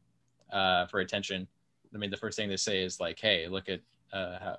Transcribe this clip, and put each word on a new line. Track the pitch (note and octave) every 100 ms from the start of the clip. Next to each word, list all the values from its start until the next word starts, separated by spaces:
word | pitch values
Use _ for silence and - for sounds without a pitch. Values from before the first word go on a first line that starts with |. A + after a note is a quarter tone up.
| _ _ _ _ -
uh, | G2 F#2+ F2+ F2+
for | G2+
attention. | F#2 G#2 F#2+ F#2+ F#2+ _ _ _ _
I | G#2
mean, | G2+
the | F#2+
first | G#2+ G#2+
thing | G#2
they | F#2+
say | - F#2+
is | F#2 -
like, | E2+ F2+
"Hey, | A2 F2+ E2
look | F#2+ G2
at, | F2+ - _ -
uh, | G2 F2+ F2+
how, | G2